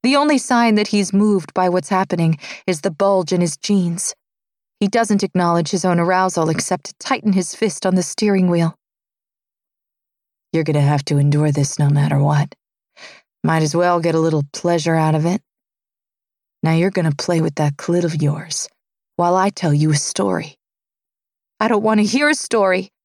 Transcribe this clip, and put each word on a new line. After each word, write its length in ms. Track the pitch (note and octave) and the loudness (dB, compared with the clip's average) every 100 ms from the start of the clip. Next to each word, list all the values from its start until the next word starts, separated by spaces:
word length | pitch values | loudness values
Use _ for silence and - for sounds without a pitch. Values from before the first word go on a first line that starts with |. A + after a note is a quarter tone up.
The 140 | B3 C#4 | 2 2
only 220 | D4+ C#4 | 2 0
sign 360 | - A#3+ A#3 | 2 2 4
that 140 | G#3 G#3+ | 2 2
he's 240 | G#3 F#3+ | 0 0
moved 420 | G3 G#3+ G3+ D#3 | 2 2 2 -2
by 140 | F#3 F#3 | -2 0
what's 200 | F3+ - | 0 0
happening 500 | F#3 F#3+ F3 E3 D#3 - - - | -2 0 0 0 0 -6 -10 -6
is 160 | E3 | -4
the 80 | F#3+ | -4
bulge 420 | D3+ G3 G3 F3 | 0 0 2 0
in 80 | F3+ | -2
his 160 | F3 - | -2 -4
jeans. 580 | - G3+ F3 E3+ - - _ _ _ _ _ _ | 0 0 0 -4 -8 -10 _ _ _ _ _ _
He 60 | G3+ | -2
doesn't 360 | A#3 A3+ G3+ | 0 0 0
acknowledge 480 | G3 F#3 F3 E3+ D#3+ | 0 0 0 0 0
his 140 | F#3 | -2
own 140 | F#3 F3 | 0 0
arousal 520 | E3+ F#3 F#3 F3 D#3 | 2 2 0 0 -2
except 340 | D#3 - F#3 - | -2 -4 -6 -8
to 80 | |
tighten 380 | - - A#3+ G#3+ | -16 -6 -2 0
his 220 | F#3+ F3 | 0 -2
fist 320 | - A3 - F#3+ | -4 -4 -2 0
on 80 | |
the 80 | F#3 | 0
steering 480 | E3+ - G#3 G3 F3+ | -2 -2 0 2 2
wheel. 260 | E3+ E3 - _ _ _ _ _ _ _ _ _ _ _ _ _ _ _ _ _ | 2 0 -4 _ _ _ _ _ _ _ _ _ _ _ _ _ _ _ _ _
"You're 120 | E3 | -2
gonna 180 | D#3 D3 | 0 2
have 220 | C#3+ C#3+ C#3+ | 2 2 0
to 120 | C#3+ | 0
endure 320 | C#3+ D3 D3+ | 2 2 2
this 280 | C#3+ C#3 - | 0 -2 0
no 100 | C#3+ | 2
matter 300 | D3 D3 C#3+ | 2 2 2
what. 360 | C#3+ D3 D3 - _ _ _ _ - - _ _ | 2 0 -2 -8 _ _ _ _ -20 -20 _ _
Might 200 | D#3+ D#3+ | -2 0
as 120 | D#3 | 0
well 260 | E3 F3+ F3 | 0 2 2
get 140 | E3 | 0
a 60 | D#3+ | 0
little 240 | D#3+ D#3 C#3+ | 2 0 -4
pleasure 420 | - F3 E3+ D#3+ | -4 -2 0 0
out 200 | E3 D#3+ | 2 2
of 120 | D#3 D#3+ | 2 0
it. 160 | G3 _ _ _ _ _ _ _ _ _ _ _ _ | -2 _ _ _ _ _ _ _ _ _ _ _ _
Now 100 | D#3 | 0
you're 180 | D#3+ F#3 | 2 0
gonna 240 | F#3+ E3 | 0 -2
play 260 | C#3+ - E3+ | -2 -2 0
with 160 | D#3+ D3 | -2 -2
that 200 | D3 C#3+ | -2 -2
clit 280 | - F3 | -2 0
of 180 | F3 D#3+ | 0 0
yours 460 | D3 D3+ - - - _ _ _ _ - | -2 -2 -8 -10 -12 _ _ _ _ -4
while 200 | F3 F#3 | 0 2
I 140 | G3 | 0
tell 220 | - E3+ | -2 0
you 160 | D3 D#3 | 2 2
a 60 | D3 | 0
story." 640 | - - - - - _ _ _ _ _ _ _ _ _ _ _ | -2 -4 -2 -4 -6 _ _ _ _ _ _ _ _ _ _ _
"I 80 | A3 | -2
don't 140 | G#3+ | 0
want 180 | G#3+ G#3+ | 0 0
to 60 | G#3 | 0
hear 220 | B3 D4 | 0 0
a 60 | |
story." 580 | D4+ - A3+ G3 F#3 F#3+ _ | -2 -2 0 2 0 -4 _